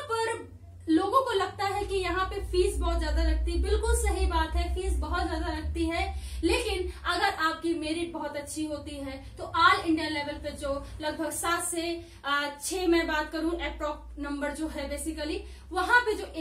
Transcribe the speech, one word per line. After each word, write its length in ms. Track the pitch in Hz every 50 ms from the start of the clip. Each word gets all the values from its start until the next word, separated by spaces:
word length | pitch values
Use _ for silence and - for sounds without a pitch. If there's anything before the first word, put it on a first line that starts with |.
| 554
पर 420 | - 453 453 453 453 453 453 466 - - - - - - - - 339
लोगों 320 | 311 339 381 392 466 539 523
को 100 | 494 427
लगता 320 | 392 359 381 - - 392
है 180 | 392 392 415 403
कि 80 | 381 392
यहाँ 300 | 392 370 339 339 370 381
पे 140 | 381 403 403 - -
fees 260 | - 359 359 370 - -
बहुत 200 | 349 330 339 330
ज्यादा 240 | 320 302 - - -
लगती 300 | 330 - - - 349 339
है। 100 | 359 359
बिल्कुल 320 | 381 427 - 440 466 466
सही 300 | - - 403 381 370 381
बात 280 | 359 349 330 320 320 320
है, 60 | 339 339 349 359
fees 180 | 370 381 392 - -
बहुत 240 | - 330 339 359 359
ज्यादा 260 | 330 330 320 320 330
लगती 360 | 311 311 311 - - 339 330
है, 180 | 320 330 349 392 392 - - - - - - -
लेकिन 500 | 349 440 494 466 427 392 370 370 - - - -
अगर 280 | 339 349 359 403 392 381 - 320
आपकी 260 | 320 320 - - 339 330
merit 380 | 302 311 302 320 339 339 339 -
बहुत 240 | 311 302 285 294
अच्छी 280 | 285 285 - - 311 311
होती 280 | 302 294 285 285 294 294
है 200 | 277 277 269 269 277 277 - - -
तो 60 | 349 - - 330
all 260 | 339 370 370 370 349
India 220 | 339 320 320 320 302
level 300 | 302 294 277 294 294 285 -
पे 80 | 294 285 -
जो 120 | 294 277 277 285 - - - -
लगभग 300 | 311 302 302 311 320 302
सात 340 | - - - 339 339 349 349
से, 180 | - 359 339 320 339 339 339 339 - - - -
आ, 240 | 277 285 285 285 285 277
छह 340 | - - - 349 370 359 330
मैं 180 | 339 339 330
बात 240 | 320 311 302 302 - -
करूँ 200 | 311 302 330 339 - 277
approx 560 | 302 311 - 311 285 - - - - - 302
number 360 | 285 285 285 285 269 302 294
जो 140 | 302 311 -
है 200 | - 302 277 269
basically, 480 | 285 277 - 320 311 311 294 302 370 415 - - - - - - 330
वहाँ 280 | 370 370 370 466 480
पे 140 | 480 440 415
जो 120 | - - - - 320